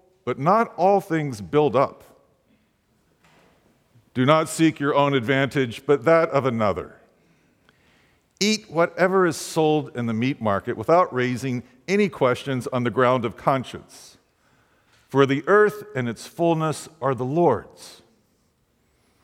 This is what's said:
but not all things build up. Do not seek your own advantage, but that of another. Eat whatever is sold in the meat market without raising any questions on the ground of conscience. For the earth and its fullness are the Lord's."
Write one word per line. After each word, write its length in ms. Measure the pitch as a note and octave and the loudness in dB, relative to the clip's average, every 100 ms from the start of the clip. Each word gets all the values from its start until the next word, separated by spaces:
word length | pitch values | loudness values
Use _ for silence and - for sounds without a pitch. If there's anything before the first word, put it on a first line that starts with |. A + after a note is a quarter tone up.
| _ _ | _ _
but 160 | A#2+ A#2+ | -8 -4
not 340 | D3+ G#3+ A3 | 0 0 0
all 260 | - F#3 G3+ | 0 2 2
things 400 | - D#3+ D3 G#2+ | 0 -4 -4 -8
build 360 | F2+ D3 D3 B2+ | -2 0 2 2
up. 260 | C3+ - - _ _ _ _ _ _ _ _ _ _ _ _ _ _ _ _ _ _ _ _ | 0 -4 -20 _ _ _ _ _ _ _ _ _ _ _ _ _ _ _ _ _ _ _ _
Do 120 | - C3 | 0 4
not 220 | D#3 D#3+ | 4 2
seek 320 | - D#3+ D3+ | 2 0 2
your 160 | C#3+ C#3+ | -2 2
own 180 | C#3+ | 2
advantage, 720 | C#3 A2+ C3+ C#3 D3 B2+ G#2 - | 2 0 0 0 -2 -4 -4 0
but 180 | C#3 B2+ | 0 4
that 220 | E3 E3 | 4 2
of 140 | C#3 | 0
another. 520 | B2+ A2+ G#2 F2 C2+ - _ _ _ _ _ _ _ _ _ _ _ _ _ - | -2 0 -2 -2 -8 -16 _ _ _ _ _ _ _ _ _ _ _ _ _ -4
Eat 300 | G3+ G#3+ - | -2 -2 -4
whatever 560 | D#3+ E3+ - F#3 F#3+ F3+ | -2 -2 0 0 2 0
is 100 | - | -2
sold 600 | - E3 D#3 D3+ C3+ A#2+ | -6 -2 0 0 -2 -6
in 100 | A#2 | -4
the 60 | |
meat 280 | A2 B2+ C#3+ | -2 -2 -2
market 360 | A2 G2 B2 G#2+ | -2 -2 -4 -6
without 360 | A2 E3+ F3+ | 2 4 4
raising 520 | B2 B2 A#2+ C3 B2 - _ - | 0 -2 -4 -6 -6 -10 _ -4
any 200 | G3+ G3+ | 0 0
questions 600 | - B2+ B2 C#3 B2+ A#2 | 2 0 0 -4 -6 -4
on 160 | B2+ | -4
the 60 | A#2+ | -2
ground 340 | G#2+ B2 B2+ | 2 2 2
of 120 | A2+ - | -2 -4
conscience. 800 | D3+ C3+ A2 F2 - - - - _ _ _ _ _ _ _ _ _ | -2 -2 -4 -16 -20 -20 -20 -20 _ _ _ _ _ _ _ _ _
For 180 | C3+ C3+ | 2 2
the 160 | C#3 D#3+ | 2 2
earth 340 | G#3 G#3 G#3 - C3 | 4 2 -2 -12 -8
and 120 | A#2+ | -8
its 200 | A2 - | -8 -12
fullness 600 | - E3+ D#3+ D#3 - - - | -4 -2 0 -2 -6 -10 -6
are 140 | C3 A#2+ | -4 -4
the 80 | |
Lord's." 760 | B2+ D#3+ E3 G#2+ - - - - _ _ _ _ _ _ _ _ _ _ _ _ | -4 0 2 0 -4 -20 -20 -20 _ _ _ _ _ _ _ _ _ _ _ _